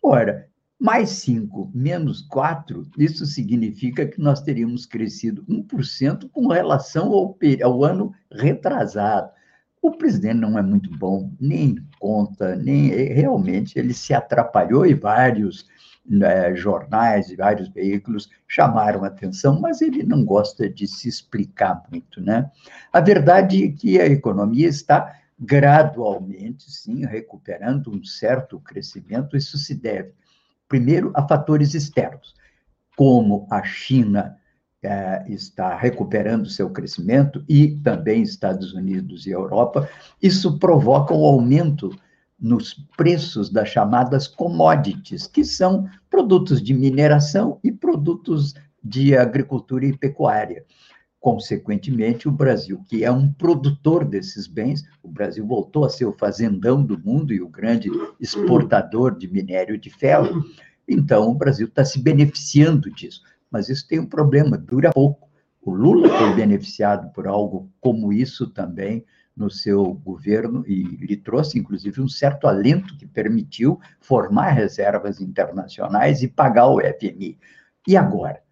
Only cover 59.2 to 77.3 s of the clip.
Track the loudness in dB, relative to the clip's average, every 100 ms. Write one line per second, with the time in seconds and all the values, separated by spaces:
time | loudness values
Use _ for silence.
59.2 | -6 -6 -4 -4 -4 -6 -10 _ 2 4
60.2 | 2 -2 -6 -10 -20 _ -2 0 4 4
61.2 | 4 2 0 0 -2 0 0 2 2 4
62.2 | 4 2 0 4 6 4 0 -10 -18 -18
63.2 | _ _ _ -6 -4 -6 -4 -4 -4 0
64.2 | 4 4 2 0 -2 2 2 4 2 2
65.2 | _ _ _ _ -8 2 4 6 6 4
66.2 | 2 2 2 0 -2 -2 0 0 -4 -10
67.2 | -4 -2 -4 -6 -14 _ -2 0 -2 -2
68.2 | -2 -6 -10 -8 -10 -8 -8 -8 -10 _
69.2 | _ -8 -8 -6 -2 0 0 -4 -12 -10
70.2 | -2 -2 -2 -6 -4 -4 -4 -8 -8 -8
71.2 | -4 -2 -2 -4 -6 -8 -8 -6 -6 0
72.2 | -2 0 0 2 2 2 -2 -16 -10 -6
73.2 | -2 -2 -4 -2 0 0 -8 _ _ 0
74.2 | 2 0 2 2 0 -2 -2 0 -4 -8
75.2 | -8 -4 -4 -4 -12 -10 -2 2 2 2
76.2 | -2 0 2 6 6 6 0 -2 -8 -8
77.2 | -12